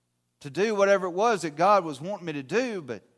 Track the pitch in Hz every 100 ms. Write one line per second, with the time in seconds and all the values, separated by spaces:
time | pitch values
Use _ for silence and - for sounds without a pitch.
0 | _ _ _ _ 143 135 151 208 196 196
1 | 180 170 226 208 160 143 175 208 170 135
2 | 160 202 175 147 131 190 254 208 135 107
3 | -